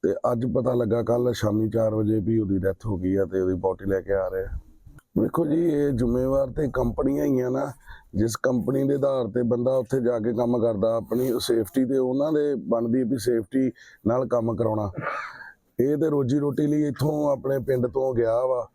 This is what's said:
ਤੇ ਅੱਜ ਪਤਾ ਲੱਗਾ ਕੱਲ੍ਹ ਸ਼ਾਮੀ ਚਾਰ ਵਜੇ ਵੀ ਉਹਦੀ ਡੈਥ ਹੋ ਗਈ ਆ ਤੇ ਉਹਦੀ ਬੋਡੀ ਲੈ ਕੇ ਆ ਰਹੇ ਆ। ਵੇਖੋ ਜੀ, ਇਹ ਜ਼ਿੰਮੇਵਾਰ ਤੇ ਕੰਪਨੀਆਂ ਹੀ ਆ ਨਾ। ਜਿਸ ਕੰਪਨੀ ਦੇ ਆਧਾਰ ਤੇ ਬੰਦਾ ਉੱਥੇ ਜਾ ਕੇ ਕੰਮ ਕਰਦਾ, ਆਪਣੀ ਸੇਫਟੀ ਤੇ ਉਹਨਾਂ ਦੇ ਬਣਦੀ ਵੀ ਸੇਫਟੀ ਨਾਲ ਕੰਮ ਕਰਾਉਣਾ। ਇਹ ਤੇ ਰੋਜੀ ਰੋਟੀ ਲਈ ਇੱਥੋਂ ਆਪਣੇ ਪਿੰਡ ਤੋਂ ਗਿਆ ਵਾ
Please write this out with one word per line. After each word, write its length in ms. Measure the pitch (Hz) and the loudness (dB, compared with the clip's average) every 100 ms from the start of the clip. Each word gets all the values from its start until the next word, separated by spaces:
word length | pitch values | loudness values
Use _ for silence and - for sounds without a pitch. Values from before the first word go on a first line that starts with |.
ਤੇ 100 | 90 - - | 0 0 0
ਅੱਜ 140 | 120 123 135 | 0 0 0
ਪਤਾ 180 | 123 | 0
ਲੱਗਾ 280 | 123 117 117 | 0 2 0
ਕੱਲ੍ਹ 300 | 110 120 123 | 2 0 0
ਸ਼ਾਮੀ 340 | 117 107 107 110 | 0 0 2 0
ਚਾਰ 240 | 110 110 110 | 0 0 2
ਵਜੇ 240 | 107 110 | 2 0
ਵੀ 180 | 101 113 | 2 0
ਉਹਦੀ 180 | 101 98 | 2 0
ਡੈਥ 260 | 95 92 113 | 0 -2 -4
ਹੋ 120 | 95 | -2
ਗਈ 180 | 92 98 | 0 0
ਆ 80 | 92 | 0
ਤੇ 140 | 95 | 0
ਉਹਦੀ 120 | 92 92 | 0 0
ਬੋਡੀ 260 | 95 92 98 | 0 -2 -2
ਲੈ 140 | 95 | -2
ਕੇ 120 | 92 | 0
ਆ 140 | 98 92 | -2 0
ਰਹੇ 160 | 95 | -4
ਆ। 140 | 95 - - - - - _ - | -6 -8 -12 -20 -20 -20 _ 0
ਵੇਖੋ 260 | - - 160 | 0 0 0
ਜੀ, 160 | 156 170 | 2 2
ਇਹ 260 | 147 143 | 2 0
ਜ਼ਿੰਮੇਵਾਰ 580 | 123 120 123 131 135 135 | 2 0 0 0 0 -2
ਤੇ 160 | 117 147 | -2 -4
ਕੰਪਨੀਆਂ 520 | 127 120 110 135 139 147 | 0 -2 0 -2 0 0
ਹੀ 140 | 131 | 0
ਆ 80 | 127 | 0
ਨਾ। 160 | 131 139 - - - - 95 | -2 -6 -10 -18 -20 -10 -2
ਜਿਸ 200 | 113 107 | -2 0
ਕੰਪਨੀ 400 | 127 127 104 135 | 0 0 0 0
ਦੇ 120 | 135 143 | 0 2
ਆਧਾਰ 320 | 139 135 117 | 0 0 -2
ਤੇ 100 | 117 | 0
ਬੰਦਾ 320 | 120 120 123 131 | 0 2 2 0
ਉੱਥੇ 220 | 123 135 | 0 0
ਜਾ 160 | 120 120 | 2 0
ਕੇ 140 | 107 | 0
ਕੰਮ 260 | 113 120 120 | 0 0 2
ਕਰਦਾ, 340 | 117 107 113 113 | 2 2 0 0
ਆਪਣੀ 340 | - 117 127 120 | -2 -2 0 0
ਸੇਫਟੀ 460 | - 113 107 - 127 | -2 -2 -2 0 0
ਤੇ 120 | 135 | 0
ਉਹਨਾਂ 340 | 127 135 147 | 0 0 0
ਦੇ 220 | 151 147 135 - | 0 0 -2 -2
ਬਣਦੀ 340 | 117 113 127 | -2 0 0
ਵੀ 140 | 120 127 | 0 -2
ਸੇਫਟੀ 520 | 104 117 107 131 131 - - - 101 | 0 0 0 0 -2 -4 -20 -4 0
ਨਾਲ 200 | 123 127 | 0 0
ਕੰਮ 280 | 123 113 110 | 0 0 0
ਕਰਾਉਣਾ। 340 | 113 107 104 - - - - - - - _ - | 0 0 -2 -4 -8 -8 -10 -14 -18 -20 _ -2
ਇਹ 160 | 131 151 | 0 2
ਤੇ 120 | 156 | 2
ਰੋਜੀ 300 | 147 127 143 | 2 2 2
ਰੋਟੀ 280 | 143 135 151 | 0 0 2
ਲਈ 200 | 151 147 | 2 0
ਇੱਥੋਂ 440 | 120 147 151 147 | 0 -2 0 0
ਆਪਣੇ 280 | 139 131 135 120 | 0 0 -2 0
ਪਿੰਡ 200 | 131 120 | 0 2
ਤੋਂ 260 | 135 131 120 | 0 0 2
ਗਿਆ 240 | 113 113 131 | 2 2 2
ਵਾ 220 | 127 113 | 0 -4